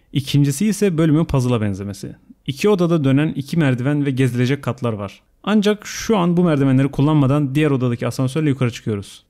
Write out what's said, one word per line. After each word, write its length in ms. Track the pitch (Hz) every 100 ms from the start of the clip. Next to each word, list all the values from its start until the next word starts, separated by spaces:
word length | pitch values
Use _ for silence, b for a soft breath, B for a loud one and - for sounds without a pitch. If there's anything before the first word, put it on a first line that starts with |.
| b
İkincisi 540 | - 131 143 143 139 214
ise 300 | 196 202 156
bölümün 280 | 160 151 165
puzzle'a 360 | 139 123 120
benzemesi. 540 | 107 95 101 98 - - _ - -
İki 240 | 131 208
odada 340 | 196 170 170
dönen 240 | 135 135 156
iki 300 | 151 - 165
merdiven 480 | 143 123 131 147 139
ve 60 |
gezilecek 520 | 127 131 120 123 139
katlar 300 | 127 120 120
var. 280 | 104 98 - _ _
Ancak 440 | - 214 202 208 -
şu 300 | - - 220
an 200 | 170 175
bu 60 |
merdivenleri 480 | 175 143 139 131 139
kullanmadan 640 | 139 143 156 131 147 139 139
diğer 160 | 151
odadaki 360 | 135 127 120 120
asansörle 420 | - 131 156 156
yukarı 220 | 135 123
çıkıyoruz. 540 | - - 104 - -